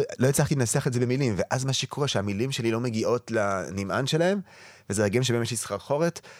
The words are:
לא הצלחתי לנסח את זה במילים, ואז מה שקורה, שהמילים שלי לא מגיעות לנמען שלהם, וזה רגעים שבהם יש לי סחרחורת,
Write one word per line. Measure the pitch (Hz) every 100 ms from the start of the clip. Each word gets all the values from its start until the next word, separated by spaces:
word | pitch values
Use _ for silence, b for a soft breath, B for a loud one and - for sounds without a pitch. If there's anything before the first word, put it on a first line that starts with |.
| 139 -
לא | 127
הצלחתי | 139 143 143
לנסח | 117 143 139
את |
זה | 123
במילים, | 120 131 131 92
ואז | - 127 135
מה |
שקורה, | 131 131 - 143
שהמילים | 107 101 98 131
שלי | 139 113
לא | 113
מגיעות | 123 110 - 120 -
לנמען | 113 101 98 73 95 98 104 135
שלהם, | 156 175 202 - B B B B
וזה | 101
רגעים | 104 113
שבהם | 131 117
יש | 113
לי | 117
סחרחורת, | - 101 - 143 170 - -